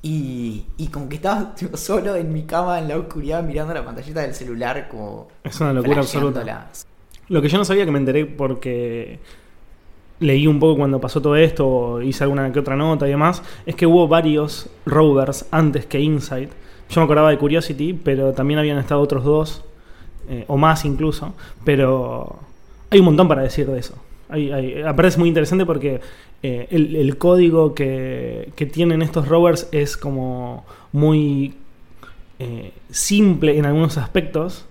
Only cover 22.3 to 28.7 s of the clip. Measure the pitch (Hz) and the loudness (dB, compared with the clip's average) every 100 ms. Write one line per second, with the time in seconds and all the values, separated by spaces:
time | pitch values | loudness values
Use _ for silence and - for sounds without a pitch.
22.3 | - - - - - - 202 180 151 180 | -14 -18 -20 -20 -20 4 6 8 6 4
23.3 | 143 135 127 139 131 120 - - - - | 4 0 -2 -2 -4 -6 -14 -20 -20 -8
24.3 | 151 143 139 131 127 156 147 180 156 170 | -4 -2 -2 -4 -4 -2 4 4 6 2
25.3 | 160 151 180 180 156 139 131 - - - | 4 2 0 0 -2 -2 -4 -8 -20 -20
26.3 | - 139 123 120 170 151 156 139 135 170 | -10 -6 -6 -2 0 0 2 0 2 4
27.3 | 180 175 165 156 - 139 131 131 123 123 | 6 6 4 2 0 -4 -4 -6 -8 -8
28.3 | 113 - - 143 | -10 -12 -8 -6